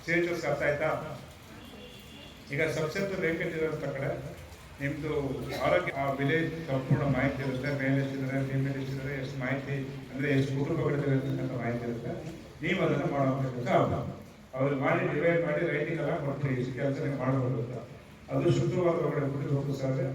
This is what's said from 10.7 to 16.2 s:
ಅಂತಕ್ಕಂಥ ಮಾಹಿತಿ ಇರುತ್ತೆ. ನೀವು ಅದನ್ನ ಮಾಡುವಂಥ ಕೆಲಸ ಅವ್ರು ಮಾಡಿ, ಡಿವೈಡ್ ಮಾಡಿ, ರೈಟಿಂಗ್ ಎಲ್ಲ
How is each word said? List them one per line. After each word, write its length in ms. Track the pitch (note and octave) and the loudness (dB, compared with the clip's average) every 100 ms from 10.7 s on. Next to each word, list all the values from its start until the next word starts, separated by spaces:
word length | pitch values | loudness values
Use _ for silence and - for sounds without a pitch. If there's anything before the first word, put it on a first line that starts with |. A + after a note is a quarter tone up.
| D#3+ C#3 C#3+ C#3+ C3+ | 2 2 2 2 2
ಅಂತಕ್ಕಂಥ 380 | C3+ C3 C3 B2+ | 2 0 -2 -2
ಮಾಹಿತಿ 200 | A#2 A#2+ A#2+ | -2 -2 -2
ಇರುತ್ತೆ. 260 | A#2 C3 - - - - - | -4 -4 -6 -8 -12 -14 -6
ನೀವು 160 | D#3 F#3+ D#3+ | 0 2 4
ಅದನ್ನ 200 | C#3 - C#3 | 2 2 2
ಮಾಡುವಂಥ 300 | C3 C3+ C3 - | 2 2 0 -2
ಕೆಲಸ 140 | F#3+ E3 - - - - - - - C3 | 2 4 4 2 -2 -8 -14 -20 -12 0
ಅವ್ರು 160 | C#3 C#3 | 2 2
ಮಾಡಿ, 200 | D3+ E3+ F3+ | 2 2 2
ಡಿವೈಡ್ 280 | D3 E3 E3+ E3 | 2 4 4 4
ಮಾಡಿ, 140 | F3 E3+ | 2 2
ರೈಟಿಂಗ್ 280 | D3 D3+ D#3+ | 0 0 0
ಎಲ್ಲ 120 | C#3+ - | 0 0